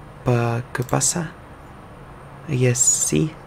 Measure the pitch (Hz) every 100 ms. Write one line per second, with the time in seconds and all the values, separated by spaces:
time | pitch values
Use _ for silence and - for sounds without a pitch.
0 | - - - 120 117 117 120 - 123 135
1 | - 175 165 - - - - - - -
2 | - - - - - 131 127 123 - -
3 | - 151 156 -